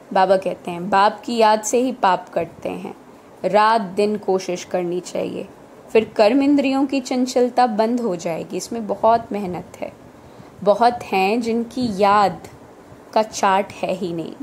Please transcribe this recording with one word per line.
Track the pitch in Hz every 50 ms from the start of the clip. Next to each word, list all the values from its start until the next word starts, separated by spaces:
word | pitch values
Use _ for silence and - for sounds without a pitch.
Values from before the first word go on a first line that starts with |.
| - - -
बाबा | 190 190 - 196
कहते | 190 190 180 175 - - -
हैं, | 175 170 175 202
"बाप | 208 196 196 214 214 -
की | - - 240
याद | 226 220 214 214 220 214
से | - - 240
ही | 254 262 254
पाप | - - 196 180 175 - - -
कटते | 180 165 160 - - - 180
हैं। | 180 180 185 - - - - - - - - - - - -
रात | 185 175 208 214 220 226 233 202 180 185
दिन | 196 208 208 214 202
कोशिश | - - 190 185 185 - 180 175 -
करनी | - - 180 180 175 175 180 175
चाहिए, | - - - - 180 180 - - - - - - - - - - -
फिर | - 226 220 220 -
कर्म | - 214 208 240 277 277
इंद्रियों | 277 294 285 262 269 269 269 277
की | 269 277 277
चंचलता | 262 - 269 254 254 254 - 254 247 247 247 - 247 247
बंद | 214 202 220 226 240 240
हो | 233 220 180
जाएगी। | 170 - 175 160 165 175 165 -
इसमें | 185 - - 226 233 220
बहुत | 196 196 196 - 220 226 233 233 - 202
मेहनत | 202 208 180 175 160 180 - - -
है।" | - - - - - - - - - - - - - - - - -
बहुत | 196 202 208 233 240 240 - -
हैं | - - 190 190 190 214 240
जिनकी | 226 233 226 233 233 233 - 254 254 233 202
याद | 185 202 196 202 208 202 185 170 160 - - - - - - - - - - - - - - -
का | 220 220
चार्ट | - - - - 196 190 190 208 202 -
है | - - 170 185
ही | 180 196 175 170
नहीं, | 165 160 - - -